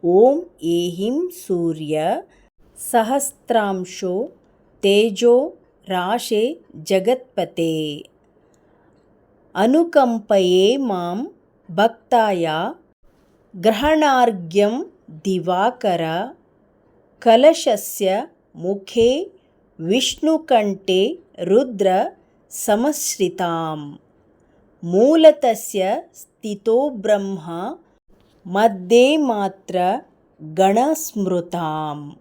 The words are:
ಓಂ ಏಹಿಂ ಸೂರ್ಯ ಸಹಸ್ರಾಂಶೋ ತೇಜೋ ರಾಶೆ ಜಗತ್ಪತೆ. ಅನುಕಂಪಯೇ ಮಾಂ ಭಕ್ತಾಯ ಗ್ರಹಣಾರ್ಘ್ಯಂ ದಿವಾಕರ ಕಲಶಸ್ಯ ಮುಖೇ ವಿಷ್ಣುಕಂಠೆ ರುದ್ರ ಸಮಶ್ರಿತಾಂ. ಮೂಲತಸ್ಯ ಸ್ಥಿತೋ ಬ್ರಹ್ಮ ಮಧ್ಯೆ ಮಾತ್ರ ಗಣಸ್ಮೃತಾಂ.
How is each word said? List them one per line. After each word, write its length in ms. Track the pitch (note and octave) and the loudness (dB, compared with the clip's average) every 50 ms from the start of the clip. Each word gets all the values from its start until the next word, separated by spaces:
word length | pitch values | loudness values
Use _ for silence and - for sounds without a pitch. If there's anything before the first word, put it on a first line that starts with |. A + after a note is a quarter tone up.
| - | 0
ಓಂ 340 | E3+ F3+ F#3+ A3+ B3+ C#4+ D#4+ F4+ - _ _ D#3 | 4 4 6 6 6 4 2 -4 -10 _ _ -6
ಏಹಿಂ 540 | E3 E3+ E3+ F3 F3+ E3+ F3+ G3 A3+ B3+ D4+ F4+ F4+ | -4 -2 -2 -2 -4 -6 -6 -6 -4 -2 -4 -4 -6
ಸೂರ್ಯ 720 | F4+ - - - G3 F3 E3+ E3 D#3+ D#3 D#3 D3 D#3 D#3 D#3 F3 A3+ D#4+ F4+ _ _ _ _ _ _ _ _ _ _ - | -8 -14 -8 -6 -4 -2 -2 -4 -4 -6 -6 -4 -4 -2 -2 -2 -4 -4 -6 _ _ _ _ _ _ _ _ _ _ -16
ಸಹಸ್ರಾಂಶೋ 1400 | - - - A#3+ A3 G#3+ C4 C#4 C4+ - - _ _ - A#3 A3+ G#3 G3+ F#3+ F#3 F3+ - - - - F#3 F3+ G3 B3 - - _ _ _ _ _ _ _ _ _ - | -14 -2 0 0 0 0 -2 -4 -4 -6 -12 _ _ -2 0 0 0 0 -4 -4 -6 -10 -10 -8 -6 -4 -4 -4 -6 -6 -10 _ _ _ _ _ _ _ _ _ 0
ತೇಜೋ 520 | G3 G3+ G3+ G#3+ A#3 G3+ - A#3 A#3+ A#3+ B3 C#4 E4 - _ _ _ _ _ _ - | 2 2 4 2 0 -2 2 4 4 4 4 2 0 -8 _ _ _ _ _ _ -6
ರಾಶೆ 560 | F#3+ F3+ F3 F#3 A3 A#3+ - - A3+ G#3 A3 B3+ E4 - _ _ - D3+ D#3 | -4 -4 -2 -2 -4 -4 -4 -2 -2 -2 -2 -2 -4 -8 _ _ -20 -18 -6
ಜಗತ್ಪತೆ. 920 | - G3 F#3+ F#3 G#3+ B3+ B3+ - _ _ - F3 E3 - - E3 E3 D#3+ D#3 D#3 D3+ D3 C#3+ - - _ _ _ _ _ _ _ _ _ _ _ _ _ _ _ _ _ _ _ _ _ _ _ _ _ _ _ _ _ | 0 0 0 2 0 -2 -2 -4 _ _ -6 -6 -6 -4 -4 -4 -2 -2 -4 -6 -6 -8 -12 -16 -20 _ _ _ _ _ _ _ _ _ _ _ _ _ _ _ _ _ _ _ _ _ _ _ _ _ _ _ _ _
ಅನುಕಂಪಯೇ 1120 | F3 G3 A#3 C4 D#4+ E4+ E4+ - D4+ C4+ B3 A#3 A3+ - _ G#3+ G3 F#3+ F3+ F3+ F#3 F#3+ G3+ B3 C#4 | 0 0 2 4 2 2 4 4 2 2 2 0 -4 -2 _ 0 2 2 4 4 4 4 4 2 0
ಮಾಂ 420 | C4+ A#3+ G3 F3+ F3 F3 F3 G#3 C4+ G4 - _ _ _ _ _ _ - | -2 -4 -4 -4 -4 -6 -6 -8 -8 -10 -14 _ _ _ _ _ _ -10
ಭಕ್ತಾಯ 800 | E3+ E3+ G#3 A3+ A3+ _ _ _ - A#3+ A3 G#3+ G3 F3 E3 D#3+ D#3 D#3 F3+ A#3 E4 _ _ _ _ _ _ _ _ _ _ _ _ _ _ _ _ | -2 0 0 0 0 _ _ _ 0 2 2 2 0 -2 -2 -2 -2 -4 -4 -6 -8 _ _ _ _ _ _ _ _ _ _ _ _ _ _ _ _
ಗ್ರಹಣಾರ್ಘ್ಯಂ 1200 | F#3+ E3+ G#3+ A3 G#3 C4 D4+ D#4 D#4 D4+ D4 C4+ B3+ B3 A#3+ G#3+ F#3 E3+ E3 E3 G3 G3+ G#3 A3+ C4 F#4+ - _ _ _ - E3 D#3 _ | -2 0 0 0 2 0 0 2 2 2 2 4 4 2 2 0 -2 -10 -4 0 0 2 2 0 -4 -8 -10 _ _ _ -20 -20 -10 _
ದಿವಾಕರ 800 | G3 F#3+ F#3 D#3+ F3 F3+ F3+ G3 A#3 B3 - - G#3 F3+ E3+ E3 D#3+ D#3+ F3 G#3 B3+ E4 _ _ _ _ _ _ _ _ _ _ _ _ _ _ _ _ _ | -4 -4 -2 -2 -2 -2 0 0 -2 -2 -2 -2 -2 -2 -2 -4 -4 -4 -6 -6 -8 -12 _ _ _ _ _ _ _ _ _ _ _ _ _ _ _ _ _
ಕಲಶಸ್ಯ 880 | - B3 A3 A#3 C4 D#4 E4 E4 - C#4+ A3 G3+ - - - - G3+ F#3 F#3+ G#3 C4+ E4+ _ _ _ _ _ | 2 4 6 8 8 6 4 4 0 -2 -2 -2 -4 -10 -8 -4 -2 0 0 -2 -4 -8 _ _ _ _ _
ಮುಖೇ 560 | D#3 D#3+ F3+ G3+ G3+ F#3+ - - A#3+ A3+ A#3+ C4 D4+ F#4+ - _ _ _ _ _ _ _ _ _ - | -10 -6 -6 -6 -6 -8 -6 0 2 2 2 2 0 -4 -10 _ _ _ _ _ _ _ _ _ -10
ವಿಷ್ಣುಕಂಠೆ 1200 | D#3+ E3 G3 C4 B3+ - - - - D4+ D#4+ D#4 D#4+ - C4 A3+ G#3 G3+ G3 G3 - - F#3 F#3 G3 B3 E4+ - _ _ _ - F3+ | -4 0 0 0 0 -2 -6 -2 0 0 0 0 0 0 0 2 2 0 -4 -6 -4 -2 0 0 0 0 -2 -8 _ _ _ -10 -2
ರುದ್ರ 440 | F3+ F#3+ A#3 C#4+ B3+ A#3 F#3+ G3+ F#3+ F#3 F#3+ B3 F4+ - _ _ _ _ _ _ _ | 2 2 2 2 0 -4 0 0 2 2 2 0 -2 -6 _ _ _ _ _ _ _
ಸಮಶ್ರಿತಾಂ. 1300 | - - - - G#3 G#3 A#3+ C#4+ D4+ - - - - - G3+ F3 F3+ - F#3 F3 E3+ E3 E3 D#3+ D#3 D3+ D3 C#3+ C#3+ - _ _ _ _ _ _ _ _ _ _ _ _ _ _ _ _ - | -14 -10 -2 0 0 0 0 -2 -2 -4 -6 -8 -4 -2 -4 -4 -2 -4 -6 -4 -4 -4 -6 -6 -8 -10 -12 -14 -16 -20 _ _ _ _ _ _ _ _ _ _ _ _ _ _ _ _ -8
ಮೂಲತಸ್ಯ 1000 | E3+ F3 F#3+ A3+ C#4 D#4 E4 D#4 D#4 D4+ D4+ - B3 A3 A3+ - - - G3 F#3 F#3+ A3 D4+ F4 - _ | -2 2 4 4 4 6 8 8 8 8 8 2 0 0 0 -4 -8 -4 -2 -2 -2 -2 -4 -6 -14 _
ಸ್ಥಿತೋ 640 | - - _ _ _ - A3 G3+ G3+ _ A3+ A3+ B3 C#4 D4 | -20 -20 _ _ _ -10 -10 -10 -6 _ 0 2 2 2 0
ಬ್ರಹ್ಮ 600 | C#4 G#3+ F#3+ G#3+ G#3+ G3+ G3 G3 G3 F3 D#3 E3+ E3 E3+ F#3 A#3 D#4+ - _ _ _ _ _ _ _ _ _ _ _ _ _ | -4 -6 0 0 0 0 0 -4 -6 -8 -10 -10 -10 -8 -8 -8 -10 -12 _ _ _ _ _ _ _ _ _ _ _ _ _
ಮಧ್ಯೆ 600 | F#3 F3+ G3 G#3+ A3+ G3+ F#3 F3+ F3+ A3+ A#3+ B3 C4+ D4+ D#4+ | -6 -2 2 2 2 2 0 -2 4 4 6 6 6 4 2
ಮಾತ್ರ 580 | D4 C4 A3+ G#3 G3 G3 G3 _ _ - F3 F#3 F3+ F#3 G3+ C4+ - _ _ _ _ _ _ _ | 0 0 0 -2 -2 -4 -6 _ _ -8 -4 -2 0 0 -2 -2 -6 _ _ _ _ _ _ _
ಗಣಸ್ಮೃತಾಂ. 1600 | D#3 D#3 D#3 E3 F#3+ F#3+ G3 A3 B3+ D4 D#4+ D#4 - - - A3 G3 F#3 F#3 F3 F3 F3 - F3 E3+ D#3 D#3 D#3 D#3 D3+ D3 D3+ D3 D3 - _ | -18 -12 0 2 2 4 4 4 2 2 0 -2 -4 -10 -6 -4 -2 -2 -2 -2 -4 -6 -8 -6 -6 -4 -4 -6 -6 -8 -8 -10 -12 -16 -18 _